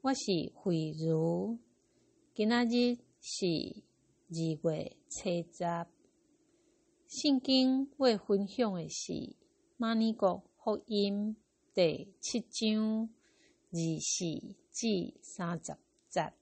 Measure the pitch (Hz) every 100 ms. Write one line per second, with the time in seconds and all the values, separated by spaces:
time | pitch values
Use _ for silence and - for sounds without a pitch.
0 | 269 269 - 175 - - 196 165 156 156
1 | 160 160 165 170 196 226 _ _ _ _
2 | _ _ _ - 214 240 240 240 240 240
3 | _ _ - - 185 160 - - _ _
4 | _ _ _ 165 165 156 170 156 156 -
5 | _ - 190 175 170 - 170 170 170 _
6 | _ _ _ _ _ _ _ _ _ _
7 | _ - 302 262 - 262 262 262 269 -
8 | 262 208 - 196 196 - 226 180 156 -
9 | - 165 - - _ _ _ _ 226 226
10 | 226 220 190 180 - _ - 208 - 208
11 | 202 202 214 214 _ _ _ - 170 -
12 | - _ - 233 - - 220 214 220 220
13 | 226 - _ _ - _ _ 170 165 156
14 | - - 175 156 - 202 _ - 233 196
15 | - - - - 170 170 - 156 _ _
16 | _ 180 156 _